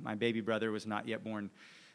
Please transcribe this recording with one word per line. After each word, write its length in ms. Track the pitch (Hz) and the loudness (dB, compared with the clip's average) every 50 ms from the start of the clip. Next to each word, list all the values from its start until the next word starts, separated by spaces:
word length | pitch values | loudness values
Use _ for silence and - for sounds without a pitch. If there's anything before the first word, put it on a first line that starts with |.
My 140 | - 120 107 | -4 -4 0
baby 240 | 104 117 117 113 113 | 2 4 4 4 4
brother 320 | 104 107 110 107 107 113 | 2 2 2 4 4 2
was 160 | 107 107 101 110 | 0 0 -2 0
not 220 | 107 107 113 107 | -2 -2 0 -2
yet 160 | 110 110 110 | -2 -2 -2
born. 240 | 110 110 104 101 95 - - - - - - - - - | -4 -4 -4 -4 -6 -8 -12 -20 -20 -20 -20 -20 -20 -16